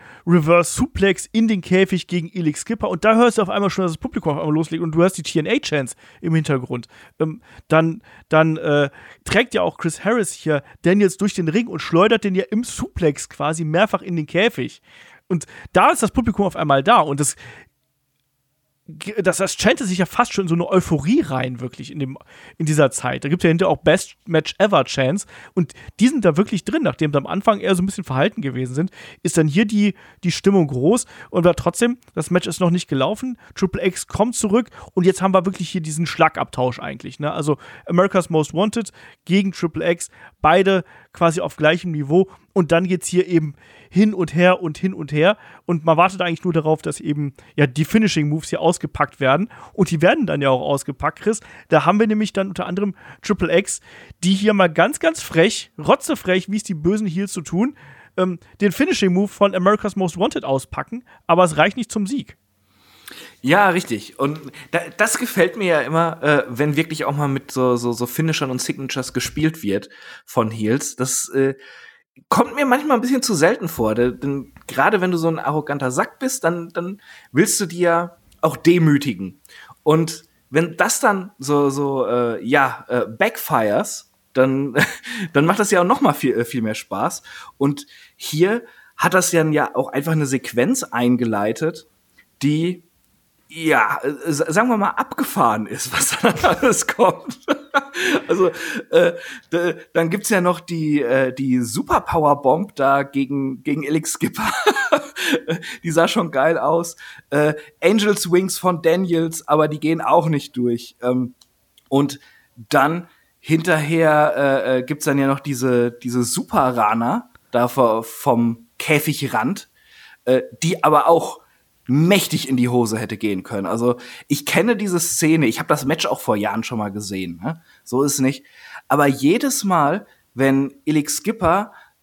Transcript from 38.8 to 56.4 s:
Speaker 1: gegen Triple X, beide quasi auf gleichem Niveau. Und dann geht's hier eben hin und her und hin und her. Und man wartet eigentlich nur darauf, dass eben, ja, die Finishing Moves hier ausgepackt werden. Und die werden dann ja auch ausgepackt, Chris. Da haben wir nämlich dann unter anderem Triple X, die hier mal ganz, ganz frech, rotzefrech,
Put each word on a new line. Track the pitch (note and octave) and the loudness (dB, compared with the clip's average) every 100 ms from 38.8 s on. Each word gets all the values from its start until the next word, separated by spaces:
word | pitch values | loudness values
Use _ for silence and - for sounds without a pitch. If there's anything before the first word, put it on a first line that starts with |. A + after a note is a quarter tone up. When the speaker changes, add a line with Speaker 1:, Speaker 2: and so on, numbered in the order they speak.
| G#3 - - _ - | -8 -12 -20 _ 0
Speaker 1:
gegen | F#3+ G3 | 0 0
Triple | - E3+ D#3 D#3+ | -2 -6 -2 -2
X, | F3 - - - _ | -2 -6 -16 -20 _
beide | D3+ F3+ F#3+ F#3 - - _ | 4 4 4 0 -2 -14 _
quasi | - E3+ E3 | 0 0 0
auf | E3+ - | -6 0
gleichem | D3+ E3+ F3+ | 2 2 -2
Niveau. | D3+ C#3 F3 F#3+ - _ G3 | -6 2 2 2 -4 _ 0
Und | D#3+ | 2
dann | E3 F#3 | 2 2
geht's | F3+ - | -2 -2
hier | F3+ F3 | 0 2
eben | E3+ D3+ - _ - _ | 0 0 -8 _ -20 _
hin | F3+ G#3+ | 2 2
und | F#3 E3 D#3 | 2 -2 2
her | F3+ F3+ | 4 4
und | E3+ D3 | -2 -4
hin | F#3+ | -6
und | F#3 C#3+ | -6 -4
her. | D3 F3 G#3 - - - | 2 2 0 -6 -12 -4
Und | E3+ D#3+ | -2 2
man | D#3 | 4
wartet | F#3 F#3+ | 4 2
eigentlich | F3 E3 | -6 -4
nur | F3+ | -2
darauf, | E3 D#3 D#3 | 0 0 0
dass | E3 - | -4 -6
eben, | D3+ D3 C#3+ - - - | -4 -4 -4 -8 -6 0
ja, | C#3+ | 2
die | C3 E3 | 2 0
Finishing | A3 G#3+ D#3+ D3 | 2 2 2 0
Moves | D#3 - | -2 -4
hier | D#3+ | 0
ausgepackt | D#3+ - D#3 - D3 - | 0 0 -2 -2 -4 0
werden. | C3 D3+ G#3+ - - | 2 2 0 -10 -6
Und | - F3+ | -2 0
die | D#3+ | 2
werden | E3+ D#4 F#3 | 4 4 0
dann | D3 | 0
ja | C#3 | 2
auch | B2+ | 2
ausgepackt, | D3 C#3 - C3+ D3+ - | 0 -2 -4 -6 -6 -2
Chris. | G#3 A3 - - - | -2 -4 -6 -20 2
Da | D#3 D3 | 2 4
haben | G#3 | 4
wir | A3 | 2
nämlich | G#3+ G#3+ | 0 -2
dann | G3 G3 | -2 -4
unter | F3+ - | -6 -6
anderem | F3+ G3+ - - - | -4 -4 -6 -16 -8
Triple | - G3 E3 E3+ | -4 -2 2 2
X, | G#3 - - - - - | 0 -6 -12 -20 -20 -4
die | F3 | 0
hier | F#3+ G#3 | 2 2
mal | G3+ F3 | 4 4
ganz, | D#3 G3+ - | 4 2 2
ganz | E4 D#4+ | -2 -2
frech, | - D#3+ G3 - - - | -2 2 2 2 -10 -4
rotzefrech, | D3+ C#4 - C4+ F3+ F#3 | 2 2 0 -4 0 -2